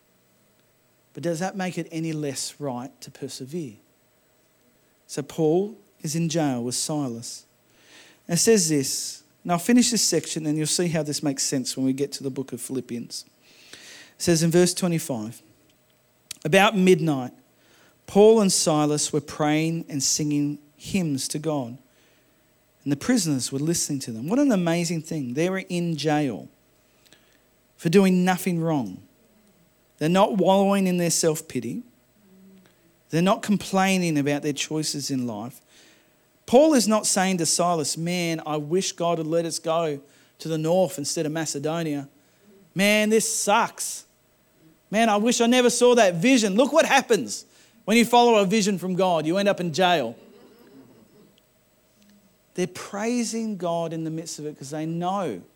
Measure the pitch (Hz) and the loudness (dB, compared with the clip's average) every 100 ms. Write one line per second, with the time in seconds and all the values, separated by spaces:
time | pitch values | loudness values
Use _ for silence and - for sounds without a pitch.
0 | _ _ _ _ _ _ _ _ _ _ | _ _ _ _ _ _ _ _ _ _
1 | _ - 170 160 190 196 185 139 127 160 | _ -8 -6 -4 -4 -4 -6 -6 -8 -6
2 | 165 151 147 135 - - 143 123 131 - | -6 -4 -6 -6 -10 -8 -8 -8 -10 -16
3 | - - 135 - 131 175 131 101 _ _ | -20 -14 -14 -12 -10 -10 -10 -14 _ _
4 | _ _ _ _ _ _ _ _ _ _ | _ _ _ _ _ _ _ _ _ _
5 | _ 151 143 - 156 175 208 - _ _ | _ -10 -8 -2 2 2 -2 -8 _ _
6 | 160 165 165 160 147 120 123 - - 151 | -6 -4 -2 -2 -2 -2 -4 -6 -4 -4
7 | 131 117 - - - _ _ _ _ - | -6 -8 -12 -16 -20 _ _ _ _ -20
8 | - _ - 170 226 214 160 147 131 - | -20 _ -6 0 4 4 4 0 -2 -6
9 | - - _ _ 175 170 - 247 233 220 | -8 -14 _ _ -4 -2 4 4 4 0
10 | - 160 - 165 156 156 151 - 175 160 | 0 -2 -2 -2 0 0 0 0 0 -2
11 | 147 143 147 135 - 139 123 131 131 131 | -2 -4 -4 -2 -2 -2 -4 -2 -2 0
12 | 143 - 135 135 131 120 - 131 123 120 | -4 -6 -8 -8 -8 -10 -8 -8 -8 -10
13 | - - - _ _ _ - - - - | -10 -14 -16 _ _ _ -20 -20 -20 -20
14 | - - 180 160 165 175 180 - 180 165 | -20 -6 0 2 4 4 4 2 -2 -2
15 | - 117 110 - - _ _ _ _ _ | -4 -8 -8 -14 -20 _ _ _ _ _
16 | _ _ _ - 151 190 214 208 185 170 | _ _ _ -8 2 4 4 4 6 6
17 | 160 139 123 - _ _ _ _ _ _ | 4 -2 -6 -12 _ _ _ _ _ _
18 | - 196 214 226 196 - 175 151 147 147 | 0 6 6 6 4 2 2 2 2 0
19 | - 151 - - 151 151 160 165 - 147 | -2 -4 -6 -4 0 0 0 -4 -6 -4
20 | - - 151 147 147 147 _ _ - 196 | -2 -2 -2 0 -2 -6 _ _ -6 -2
21 | 160 135 - 156 156 147 117 127 _ _ | -2 -4 -6 -6 -4 -4 -6 -12 _ _
22 | _ _ _ _ _ _ _ _ 139 143 | _ _ _ _ _ _ _ _ -4 -2
23 | - 247 165 135 - 135 156 170 - 139 | 0 0 0 -2 -4 -4 -2 -2 -4 -6
24 | 123 110 151 254 285 190 170 170 170 165 | -8 -8 -4 0 2 2 0 -2 -2 -4
25 | 151 160 123 131 180 190 185 175 170 151 | -6 -6 -4 -2 -2 -2 -4 -4 -2 -2
26 | 151 151 139 85 65 _ _ _ _ _ | 0 0 -2 -6 -12 _ _ _ _ _
27 | _ _ _ _ _ _ _ _ 165 196 | _ _ _ _ _ _ _ _ 2 4
28 | 190 180 185 180 190 170 165 147 101 92 | 4 4 2 0 -2 -2 0 -2 -4 -10
29 | - _ _ _ _ _ _ _ _ _ | -20 _ _ _ _ _ _ _ _ _
30 | 156 190 214 202 175 196 196 202 190 180 | 0 4 4 4 4 4 4 2 2 0
31 | 170 - 165 151 - 127 117 214 - _ | 0 0 0 -2 -6 -8 -8 -10 -12 _
32 | _ _ 190 _ - - _ _ _ _ | _ _ _ _ -20 -20 _ _ _ _
33 | _ 160 185 226 - 196 - 190 190 185 | _ 0 2 2 0 -2 0 0 2 2
34 | 175 147 139 143 151 139 - 156 147 147 | 2 0 0 -2 -2 -4 -6 -4 -4 -6
35 | 131 131 120 104 120 - _ _ - _ | -6 -4 -4 -8 -12 -16 _ _ -20 _
36 | _ _ _ _ - 247 311 269 196 214 | _ _ _ _ 4 6 8 6 4 0
37 | - 196 190 180 156 - 175 170 143 160 | 0 0 0 0 0 0 2 0 -2 -4
38 | 170 180 170 160 151 151 147 185 190 - | -4 -2 -2 -4 -4 -6 -2 -2 -2 -2
39 | 170 165 156 170 165 - 165 165 160 143 | -2 -2 0 -2 -2 -4 -2 -2 -2 -6
40 | - _ _ _ 160 160 160 180 175 - | -12 _ _ _ -8 -4 0 2 2 -2
41 | 143 170 151 160 151 147 151 170 160 143 | -6 -4 -4 -4 -6 -6 -4 -4 -4 -6
42 | 139 _ _ _ _ _ _ 170 202 214 | -10 _ _ _ _ _ _ 0 2 4
43 | 214 220 - - 202 220 190 - - - | 4 2 2 -2 2 2 2 -4 -10 -12
44 | - _ _ _ _ _ _ _ _ 208 | -16 _ _ _ _ _ _ _ _ 2
45 | 226 202 233 233 233 254 240 240 240 240 | 2 4 2 2 4 4 4 4 6 6
46 | 196 170 240 262 208 202 269 311 254 269 | 6 4 4 4 4 4 4 4 4 2
47 | 247 202 107 - - _ _ _ - 233 | 4 0 0 -10 -14 _ _ _ 0 2
48 | 233 240 240 220 190 220 196 180 185 180 | 6 6 6 6 4 2 0 -2 -2 0
49 | 185 165 156 190 202 185 175 156 180 170 | 2 2 0 0 0 0 -2 0 2 2
50 | 113 117 - - - - - - - - | 0 -8 -20 -20 -20 -20 -20 -20 -20 -20
51 | _ 208 _ _ _ _ _ _ _ _ | _ _ _ _ _ _ _ _ _ _
52 | _ _ _ _ _ - 180 - - 202 | _ _ _ _ _ -6 -6 -8 -12 -6
53 | 226 240 233 226 220 185 175 170 165 165 | -4 -2 -4 -6 -6 -6 -4 -4 -4 -6
54 | 160 160 160 - 151 147 139 156 160 170 | -6 -8 -10 -12 -12 -12 -12 -8 -6 -4
55 | 175 202 160 90 - | -4 -4 -4 -8 -12